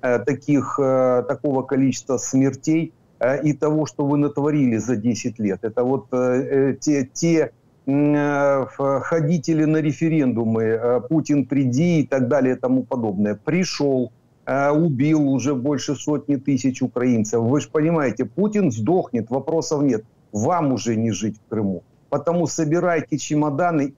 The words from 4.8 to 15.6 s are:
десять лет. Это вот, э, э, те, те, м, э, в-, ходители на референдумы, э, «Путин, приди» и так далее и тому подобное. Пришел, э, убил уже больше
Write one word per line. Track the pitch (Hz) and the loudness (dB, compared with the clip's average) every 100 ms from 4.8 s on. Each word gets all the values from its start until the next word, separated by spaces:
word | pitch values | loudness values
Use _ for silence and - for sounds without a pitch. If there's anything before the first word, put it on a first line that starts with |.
| 104 123 | -2 -2
десять | 113 113 123 113 | 0 -2 -4 -4
лет. | 104 92 | -4 -2
Это | 110 110 | -4 -2
вот, | 123 135 - | 0 -2 -2
э, | 127 | -2
э, | 127 127 135 135 139 123 | 0 0 0 0 0 0
те, | - 143 131 | 0 0 -2
те, | - 170 165 147 - _ _ - | -2 0 2 0 -4 _ _ -2
м, | 139 147 147 | 0 2 2
э, | 147 143 143 139 120 - | 0 0 2 0 -2 -4
в-, | 139 135 | -2 -2
ходители | - 165 147 175 131 160 156 | -2 -2 0 -2 0 0 2
на | 156 | 2
референдумы, | 143 - 165 160 131 113 117 113 | 0 0 0 2 2 0 0 0
э, | 113 113 120 123 123 | 0 0 0 0 0
«Путин, | 160 139 147 131 | -2 2 0 0
приди» | 139 135 123 175 170 | 0 0 2 2 2
и | 139 | 2
так | 135 120 | 0 2
далее | 120 127 | 2 2
и | 127 | 0
тому | 127 131 | 0 0
подобное. | 127 131 110 95 104 104 - | 0 -4 -2 0 -2 -2 -2
Пришел, | 160 180 - 147 131 120 _ _ _ - | -2 -2 -2 0 0 -2 _ _ _ -4
э, | 131 139 | 0 2
убил | 151 170 131 147 156 139 | 2 2 2 2 2 2
уже | 135 120 | 2 0
больше | 139 | -2